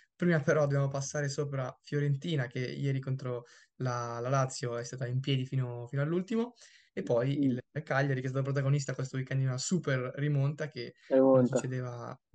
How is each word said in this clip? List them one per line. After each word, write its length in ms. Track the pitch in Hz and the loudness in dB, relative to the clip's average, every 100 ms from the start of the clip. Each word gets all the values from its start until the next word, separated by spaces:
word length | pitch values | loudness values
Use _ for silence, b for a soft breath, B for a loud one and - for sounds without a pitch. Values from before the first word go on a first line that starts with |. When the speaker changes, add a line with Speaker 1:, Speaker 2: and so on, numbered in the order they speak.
| B - | B 0
Speaker 1:
Prima 240 | 175 165 | 2 4
però 200 | 139 151 | 4 2
dobbiamo 260 | 143 143 139 | 4 2 0
passare 400 | 139 139 151 143 | -2 -4 -4 -2
sopra 440 | 139 139 135 127 - | -2 -4 -4 -6 -10
Fiorentina, 680 | - 147 147 139 170 151 123 | -4 0 0 0 0 -2 -2
che 100 | 127 | -4
ieri 400 | 123 139 139 135 | -6 -2 -2 -2
contro 460 | 135 131 127 120 b b b - | -2 -4 -4 -6 b b b -6
la, 420 | 127 120 120 117 | -4 -2 -4 -4
la 80 | 123 | 2
Lazio 480 | 135 127 - 120 120 | 2 2 -2 -6 -6
è 60 | |
stata 240 | 123 127 120 | -6 -6 -4
in 140 | 127 | -2
piedi 260 | 139 135 127 | 0 0 0
fino, 400 | 135 123 120 120 | -2 -2 -6 -6
fino 160 | 139 | -2
all'ultimo, 520 | 151 175 185 226 247 b b b b | 0 -2 0 -2 -2 b b b b
e 100 | - | -8
poi 340 | - 120 131 143 | 0 2 2 2
Speaker 2:
Mm. 40 | |
Speaker 1:
il 180 | 139 123 - 147 | 2 0 -4 -8
Cagliari, 360 | - 135 143 131 | -2 0 2 0
che 60 | 131 | 0
è 40 | |
stato 120 | 131 | -2
protagonista 500 | 135 139 135 143 139 | 0 0 2 2 0
questo 240 | 135 135 131 | -4 -4 -4
weekend 220 | 131 135 | -2 0
di 60 | 131 | 0
una 100 | 127 | -2
super 520 | - 180 147 131 127 - | 0 0 0 0 -2 -2
rimonta 500 | 147 143 139 151 151 | 0 2 0 -2 -6
che 280 | 127 117 b b | -8 -12 b b
non 140 | 135 | 6
Speaker 2:
Rimonta. 260 | 135 131 123 | 8 8 6
Speaker 1:
succedeva, 760 | 127 127 127 123 120 117 127 _ | 2 -2 -4 -6 -8 -10 -12 _